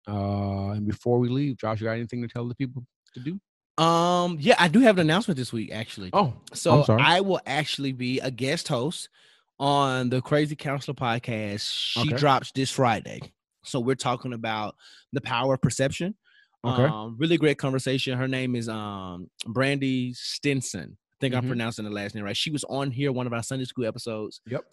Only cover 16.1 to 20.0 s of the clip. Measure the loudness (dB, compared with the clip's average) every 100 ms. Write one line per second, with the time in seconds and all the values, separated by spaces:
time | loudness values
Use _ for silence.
16.1 | -6 _ _ _ _ 0 4 2 2 -6
17.1 | -2 2 4 4 2 0 0 0 -2 0
18.1 | -2 -2 -2 -2 -2 -4 -6 -8 -8 -8
19.1 | -10 -12 -12 -4 0 2 2 0 0